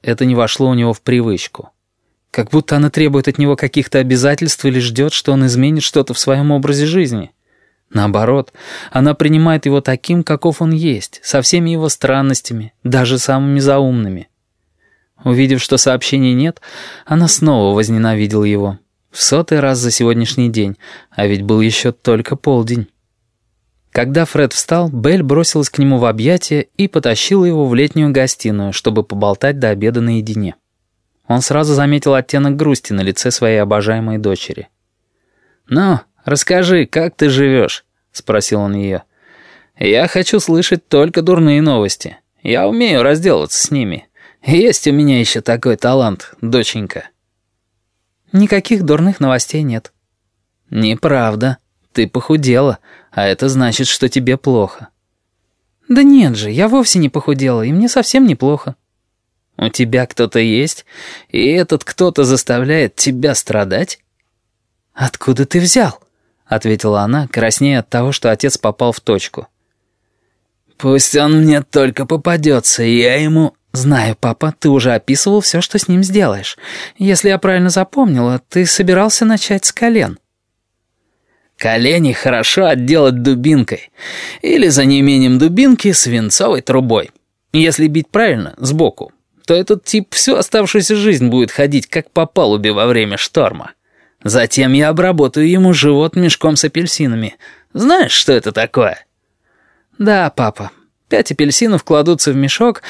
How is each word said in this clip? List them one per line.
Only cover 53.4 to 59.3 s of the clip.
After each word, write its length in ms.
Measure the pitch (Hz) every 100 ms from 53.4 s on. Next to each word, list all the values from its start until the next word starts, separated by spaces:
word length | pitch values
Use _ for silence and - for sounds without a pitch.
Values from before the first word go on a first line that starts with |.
| 135
значит, 380 | 131 123 110 131
что 220 | - 131
тебе 280 | 131 127 131
плохо». 500 | - 123 98 - - _ _ _ _ _ _ _ _ _ -
«Да 120 | 254
нет 360 | 277 277 175 113
же, 120 | 104
я 180 | 113 208
вовсе 300 | 269 240 185
не 100 | 147
похудела, 520 | 156 - 143 135 120
и 100 | 113
мне 180 | 165 233
совсем 360 | 262 233 262 262
неплохо». 500 | 147 135 147 - 127 _ _ _ _ _